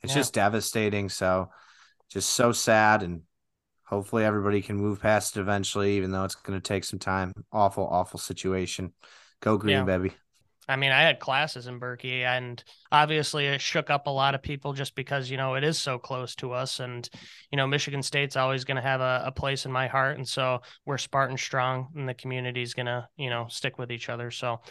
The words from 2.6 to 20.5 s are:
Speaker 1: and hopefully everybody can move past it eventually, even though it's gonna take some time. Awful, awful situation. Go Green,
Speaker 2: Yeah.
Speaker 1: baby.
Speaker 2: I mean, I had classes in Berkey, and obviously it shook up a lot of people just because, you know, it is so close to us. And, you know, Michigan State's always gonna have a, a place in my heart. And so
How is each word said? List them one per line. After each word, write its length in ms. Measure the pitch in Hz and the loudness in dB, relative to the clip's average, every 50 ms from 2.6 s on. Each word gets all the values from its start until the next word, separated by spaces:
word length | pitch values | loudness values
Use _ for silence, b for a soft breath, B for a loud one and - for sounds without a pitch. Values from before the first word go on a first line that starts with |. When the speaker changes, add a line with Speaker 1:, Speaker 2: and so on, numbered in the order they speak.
| - - 110 110 107 107 107 107 98 | 4 4 6 6 8 8 6 6 4
Speaker 1:
and 200 | 87 87 82 82 _ _ _ _ _ _ _ _ _ _ _ _ | 0 -6 -8 -10 _ _ _ _ _ _ _ _ _ _ _ _
hopefully 400 | - 104 101 98 - - 113 110 | -4 -4 -4 -4 0 0 2 4
everybody 380 | 107 104 104 98 101 104 101 98 | 4 4 2 2 2 2 0 0
can 140 | - 104 | 0 -2
move 240 | 101 101 104 101 95 | 0 0 0 -2 0
past 360 | - 107 107 104 101 - - | 2 4 4 4 2 0 -4
it 40 | 104 | -4
eventually, 560 | 95 101 104 101 98 - - 101 101 101 101 | -2 0 0 0 0 -2 -2 0 2 2 2
even 140 | 101 92 92 | 2 0 0
though 140 | 95 95 95 | 0 -2 -2
it's 100 | 92 - | -2 -4
gonna 260 | - - - 98 95 | -8 -8 -6 -6 -6
take 240 | - - 104 98 - | -2 -2 -2 -2 -2
some 140 | - - 92 | -4 -8 -6
time. 340 | - 98 95 95 92 92 95 - - _ - | -4 -2 0 0 0 -2 -6 -10 -12 _ 0
Awful, 340 | 107 101 98 - 104 95 | 4 4 4 4 2 -2
awful 320 | - - 90 92 - - 85 | 0 2 0 0 0 -4 -10
situation. 720 | - - 92 - - 95 92 92 90 87 - - 92 90 - _ B B B B B B B B | -8 -8 -8 -4 -2 -2 0 0 -2 -4 -4 -6 -8 -8 -10 _ B B B B B B B B
Go 160 | - 110 110 | 2 2 2
Green, 200 | 98 101 104 - 135 | 4 4 4 4 4
Speaker 2:
Yeah. 60 | - | 4
Speaker 1:
baby. 280 | 95 92 92 92 95 - - _ _ _ _ _ _ _ _ _ - | 2 2 2 2 0 -4 -6 _ _ _ _ _ _ _ _ _ -2
Speaker 2:
I 80 | 135 | 0
mean, 160 | 131 139 135 131 | 2 2 4 6
I 100 | 135 156 | 6 6
had 160 | 165 139 - | 6 4 2
classes 480 | - 143 131 139 151 151 - 127 117 | 0 -2 0 0 0 -2 -4 -8 -10
in 140 | 127 123 120 | -10 -10 -8
Berkey, 400 | 123 127 123 120 - 127 127 127 123 | -8 -8 -8 -8 -8 -6 -4 -2 0
and 400 | 127 127 127 123 123 120 - - b b b b b 151 | 0 0 0 -2 -4 -10 -12 -14 b b b b b 6
obviously 540 | 147 151 151 156 151 147 - - 151 143 | 6 6 6 4 0 0 0 0 0 0
it 140 | 143 139 139 | 0 0 0
shook 300 | - - - 165 151 - | -2 0 0 0 0 2
up 160 | 147 139 - | 0 0 0
a 40 | 147 | -2
lot 260 | 139 135 135 139 135 | 0 2 2 2 2
of 60 | 135 - | 0 -2
people 300 | - 147 139 - 143 139 | -6 -8 -6 -6 -6 -4
just 220 | 139 139 - - | -4 -6 -6 -6
because, 340 | - 131 - 147 139 127 123 | -8 -6 -4 -2 -4 -4 -4
you 80 | 135 | -4
know, 180 | 131 135 131 131 | -4 -2 -2 0
it 100 | 135 143 | 0 2
is 140 | 156 165 - | 0 0 0
so 200 | - 143 127 123 | -2 -2 -4 -4
close 380 | - - 135 127 127 120 - | -6 -8 -8 -6 -6 -8 -10
to 160 | - - 123 123 | -8 -8 -6 -4
us. 260 | 123 131 131 - - | -4 -4 -4 -6 -6
And, 300 | 131 123 123 120 120 - B B B B B B B B | -8 -8 -8 -10 -10 -12 B B B B B B B B
you 60 | - | 0
know, 100 | 139 135 | 0 2
Michigan 380 | 135 143 143 - 143 139 139 131 | 2 2 0 0 -2 -4 -4 -4
State's 320 | - - 143 143 135 - | -2 0 -2 -2 0 0
always 260 | 135 131 131 135 127 127 | 0 2 2 0 -2 -2
gonna 180 | - 135 131 120 | -2 -4 -2 0
have 180 | 135 135 131 | 0 0 0
a, 240 | 131 127 127 127 - | 2 0 0 0 -2
a 60 | 131 135 | -4 -6
place 340 | - 143 139 135 131 - | -4 -4 -2 -2 -4 -4
in 60 | 135 131 | -4 -2
my 160 | 127 131 123 | -2 -2 0
heart. 280 | - 135 131 135 147 | 2 2 2 0 0
And 120 | - 135 - | -4 -6 -6
so 320 | - 139 131 127 | -4 -2 0 0